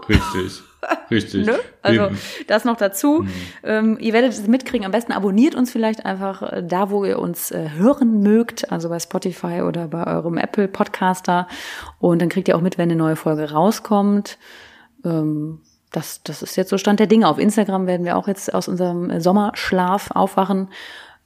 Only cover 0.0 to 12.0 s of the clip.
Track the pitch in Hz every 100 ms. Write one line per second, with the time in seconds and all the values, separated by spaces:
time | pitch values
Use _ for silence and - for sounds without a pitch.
0 | - 104 - 95 95 - - _ - -
1 | - 113 101 98 208 277 - _ - -
2 | 196 196 - - - 214 240 226 202 -
3 | 294 311 196 185 175 - - 220 220 220
4 | 226 220 262 214 208 262 254 247 190 208
5 | 233 196 196 196 302 - 247 233 220 220
6 | 196 190 196 196 202 190 175 180 196 202
7 | 190 190 175 175 - 175 156 151 220 285
8 | 233 214 202 220 233 - - 175 165 170
9 | - 185 185 170 175 175 185 165 165 165
10 | - 165 165 165 - - 196 - 208 -
11 | 185 185 - 175 185 - - - - -